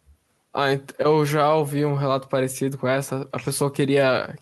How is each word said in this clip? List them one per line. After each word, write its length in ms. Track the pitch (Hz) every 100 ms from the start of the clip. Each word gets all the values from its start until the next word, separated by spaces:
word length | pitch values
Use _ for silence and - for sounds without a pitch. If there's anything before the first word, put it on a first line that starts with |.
| _ _ _ _ _
Ah, 180 | - 139
ent-, 220 | 139 139 -
eu 280 | 147 156 147
já 260 | 151 147
ouvi 300 | 156 143 143
um 100 | 147 143
relato 320 | 143 135 -
parecido 500 | 135 131 131 135 139
com 80 | 127
essa. 420 | 135 139 135 139
A 60 | 147
pessoa 300 | 143 139 143
queria 640 | 139 135 143 135 123 - -